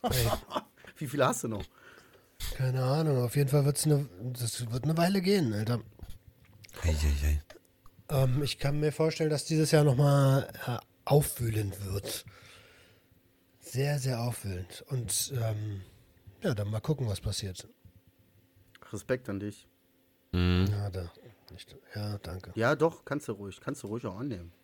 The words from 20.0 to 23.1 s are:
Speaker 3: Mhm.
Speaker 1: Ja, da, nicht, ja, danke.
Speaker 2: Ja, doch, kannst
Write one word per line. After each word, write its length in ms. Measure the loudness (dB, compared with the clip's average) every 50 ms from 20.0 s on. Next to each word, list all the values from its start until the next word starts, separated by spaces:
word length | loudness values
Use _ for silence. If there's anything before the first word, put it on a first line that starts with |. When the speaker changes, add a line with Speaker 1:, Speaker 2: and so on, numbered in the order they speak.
| _ _ _ _ _ _
Speaker 3:
Mhm. 360 | 0 2 4 4 4 4 4 2
Speaker 1:
Ja, 200 | 0 -2 -4 -6
da, 220 | -6 -8 -10 -10 -14 -20 -20 -20 -20 _ _ -20
nicht, 240 | -20 -20 -20 -20 -20 -20 _ -14 -10
ja, 240 | -8 -6 -6 -8 -8
danke. 340 | -10 -10 -10 -10 -12 -10 -2
Speaker 2:
Ja, 200 | 2 2 2 4
doch, 280 | 4 2 0 0 -4 _
kannst 240 | -6